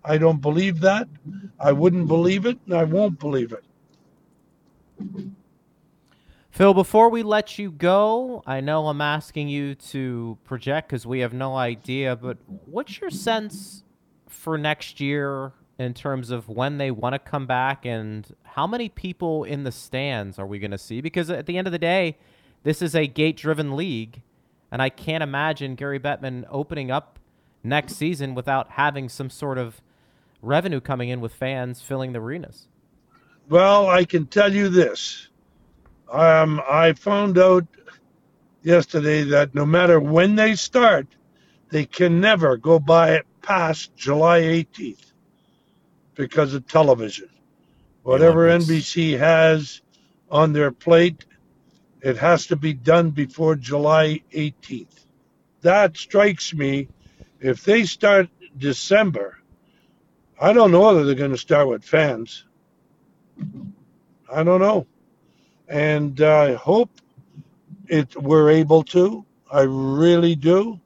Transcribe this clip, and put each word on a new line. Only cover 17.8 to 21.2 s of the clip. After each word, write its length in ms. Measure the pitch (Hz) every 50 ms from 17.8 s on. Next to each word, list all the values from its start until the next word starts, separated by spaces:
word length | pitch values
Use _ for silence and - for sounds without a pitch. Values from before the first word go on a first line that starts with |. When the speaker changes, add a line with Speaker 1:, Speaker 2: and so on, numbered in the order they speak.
| -
Speaker 2:
and 500 | 123 117 113 107 107 107 107 104 _ - _ _
how 240 | _ - - 151
many 220 | 180 226 247 233 202
people 560 | _ - - 185 180 _ 180 165 160 156 143
in 180 | - 143 139 139
the 80 | 127
stands 680 | 120 - - - - 127 139 143 131 110 101 98 92
are 100 | - 98
we 120 | 98 104 101
gonna 180 | 101 101 101
see? 220 | 95 - - 113 120
Because 300 | 143 160 - 180